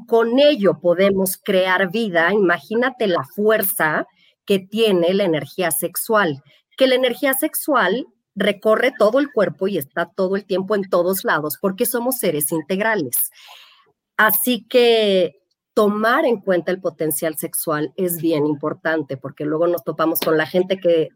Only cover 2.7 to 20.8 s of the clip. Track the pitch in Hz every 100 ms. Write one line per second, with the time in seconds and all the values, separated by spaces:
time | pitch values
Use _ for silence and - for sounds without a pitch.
2.7 | 226 254 247 220 170 131 - 214 214 190
3.7 | - 156 156 - _ _ _ - 196 190
4.7 | 214 226 185 170 196 190 151 147 - 170
5.7 | - 170 - - 214 185 139 _ _ _
6.7 | - 262 254 254 233 277 262 302 - -
7.7 | 262 180 226 311 _ _ 196 202 196 214
8.7 | 220 240 - 208 254 285 - 180 - 190
9.7 | 190 139 - 170 - 185 196 190 185 190
10.7 | 214 190 190 175 190 226 165 151 - 196
11.7 | 190 240 240 240 262 190 147 - 165 156
12.7 | 190 220 220 131 - - - - - -
13.7 | _ _ _ _ - 214 214 - 240 -
14.7 | 254 240 226 208 190 175 - _ _ _
15.7 | - 208 208 220 269 311 220 190 175 165
16.7 | 190 180 160 156 151 165 156 160 - -
17.7 | 151 151 - 180 170 165 160 151 147 151
18.7 | 151 165 160 143 135 135 - 151 156 170
19.7 | 175 175 156 160 165 - 156 156 185 185
20.7 | 190